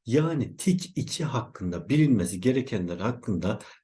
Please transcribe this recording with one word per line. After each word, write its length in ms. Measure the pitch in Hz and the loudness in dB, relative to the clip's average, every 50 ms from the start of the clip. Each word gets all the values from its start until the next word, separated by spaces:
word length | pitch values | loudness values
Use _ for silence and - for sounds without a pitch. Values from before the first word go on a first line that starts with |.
| - | -4
yani 500 | - 113 147 156 165 165 147 117 - - | 2 2 2 4 2 0 -2 -2 -4 -4
tik 360 | - - 190 180 185 - - - | -4 2 2 2 2 0 -4 -6
iki 280 | - 120 - - - 156 | -6 -6 -4 -4 -4 -4
hakkında 640 | 127 - 123 - - - - 95 90 87 87 - 98 | -2 -2 -4 -4 -6 -8 -8 -6 -4 -4 -4 -2 0
bilinmesi 520 | 127 151 156 139 127 104 87 92 92 90 | 4 4 6 6 6 4 2 0 -2 0
gerekenler 580 | 92 123 131 131 123 - - 101 90 87 87 90 | 2 2 2 2 0 -2 -2 -2 -2 -2 -4 -2
hakkında 600 | 92 117 123 - - - 101 85 82 95 110 - - - - - | -2 -2 -4 -4 -4 -4 -2 0 0 -2 -2 -4 -6 -16 -20 -20